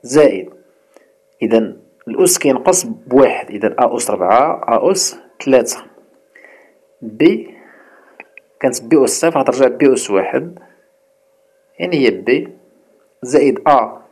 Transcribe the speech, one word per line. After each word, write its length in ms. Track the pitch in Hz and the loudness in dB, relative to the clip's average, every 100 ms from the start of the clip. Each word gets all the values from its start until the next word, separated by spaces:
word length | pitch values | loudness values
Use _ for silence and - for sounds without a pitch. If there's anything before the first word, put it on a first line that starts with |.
زائد، 480 | 123 139 147 98 - - _ _ _ _ _ _ _ _ | 0 4 4 2 -10 -18 _ _ _ _ _ _ _ _
إذا 340 | 110 113 107 - _ _ - | 0 0 0 -10 _ _ -12
الأس 300 | - 180 - | 0 0 0
كينقص 460 | 143 127 151 185 | 0 0 0 0
بواحد، 680 | 117 113 - 127 - - - | -2 -12 0 4 4 2 -10
إذا 180 | 104 107 | -6 -4
أ 280 | - 127 120 | 0 -2 -2
أس 140 | - | -6
ربعة، 540 | 101 90 110 147 170 - | -4 2 2 2 -2 -2
أ 240 | 113 165 | 0 0
أس 260 | 190 - - _ _ | -2 -4 -8 _ _
تلاتة. 380 | - 131 120 - - _ _ _ _ _ _ - _ _ _ _ | 2 2 2 -8 -16 _ _ _ _ _ _ -20 _ _ _ _
بي 520 | 113 107 156 214 - - - - _ _ _ _ - _ _ _ | -18 2 2 2 -6 -20 -20 -20 _ _ _ _ -20 _ _ _
كانت 220 | 135 123 | -4 -4
بي 220 | 117 151 | 0 2
أس 60 | 123 | 2
صفر، 300 | - 165 156 | 0 -2 0
غترجع 280 | 135 127 131 | -2 2 0
بي 240 | 120 143 | 2 2
أس 180 | 127 - | 2 0
واحد، 480 | 98 - - 175 - _ _ _ _ _ _ _ _ _ _ _ _ | -2 -2 -6 -8 -16 _ _ _ _ _ _ _ _ _ _ _ _
يعني 180 | 180 165 | -4 0
هي 140 | 127 | 0
بي، 380 | 95 - 139 - - _ _ _ _ _ _ | 0 -2 -2 -2 -16 _ _ _ _ _ _
زائد 460 | 123 143 143 123 - | -2 2 2 0 2
أ 340 | 139 110 - _ | 2 0 -8 _